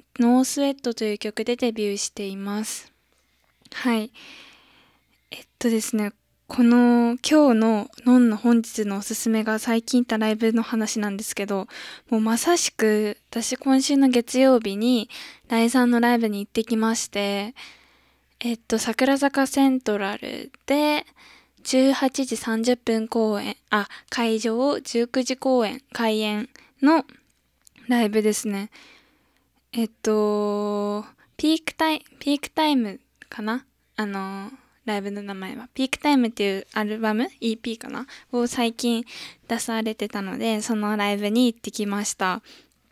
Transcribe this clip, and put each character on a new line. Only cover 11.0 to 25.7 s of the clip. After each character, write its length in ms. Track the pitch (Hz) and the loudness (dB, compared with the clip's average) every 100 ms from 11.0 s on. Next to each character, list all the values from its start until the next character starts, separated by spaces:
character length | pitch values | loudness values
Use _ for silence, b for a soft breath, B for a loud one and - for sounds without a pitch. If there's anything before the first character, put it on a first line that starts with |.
な 80 | 208 | -4
ん 80 | 196 | -6
で 80 | |
す 100 | 220 | -8
け 120 | - 202 | -6 -4
ど、 200 | 196 202 B B B B | -4 -6 B B B B
も 80 | 220 | 0
う 20 | |
ま 160 | 220 233 | 2 2
さ 220 | 330 349 | 2 2
し 160 | - | 0
く 420 | - 220 214 214 - - | 0 0 2 0 -6 -10
私 260 | 233 226 254 | -8 -6 -4
今 240 | 269 262 | 2 2
週 160 | 269 277 | 4 4
の 140 | 269 | 4
月 280 | 240 233 254 | 4 0 4
曜 220 | 269 247 | 6 6
日 160 | 220 196 | 2 -2
に 320 | 233 247 208 B B B B | 0 0 -2 B B B B
ラ 140 | 226 | 0
イ 80 | 226 | 2
さ 160 | 254 247 | 4 4
ん 40 | |
の 80 | 240 | 4
ラ 160 | 233 | 4
イ 40 | 240 | 2
ブ 100 | 226 | 0
に 120 | 202 | -2
行 80 | 202 | -6
っ 40 | |
て 100 | - | -4
き 140 | 220 220 | -2 0
ま 180 | 220 | 0
し 140 | 226 - | -2 -4
て、 460 | 202 202 202 208 - B B B B B B B - | -4 -2 -4 -6 -10 B B B B B B B -8
え 140 | 240 | -6
っ 60 | 226 | -6
と、 200 | - 220 | -4 -2
桜 380 | 233 220 262 277 | -2 0 2 2
坂 300 | 277 277 269 | 0 0 0
セ 200 | - 269 | 2 2
ン 140 | 262 | 2
ト 160 | 226 208 | -2 -2
ラ 220 | 196 208 | -4 -6
ル 340 | - - - - - | -10 -10 -12 -10 -2
で、 400 | 285 302 294 - b b b b b | 0 2 0 -4 b b b b b
十 300 | - 262 269 | 0 4 4
八 340 | 269 262 - 262 | 4 0 -2 -6
時 100 | 220 | -6
三 260 | - 226 | -4 -2
十 140 | 233 247 | 0 0
分 320 | - 226 220 | 0 -2 -2
公 320 | 233 220 208 | 0 0 -2
演、 160 | 208 - - | -6 -10 -2
あ、 180 | 208 202 B B | -2 -2 B B
会 280 | - 233 220 | -2 0 0
場、 400 | 220 226 269 294 | 0 0 0 -2
十 280 | - 233 240 | -2 -2 0
九 160 | 262 | -2
時 160 | 247 262 | -2 -2
公 260 | 269 254 | 0 2
演、 160 | 208 | 0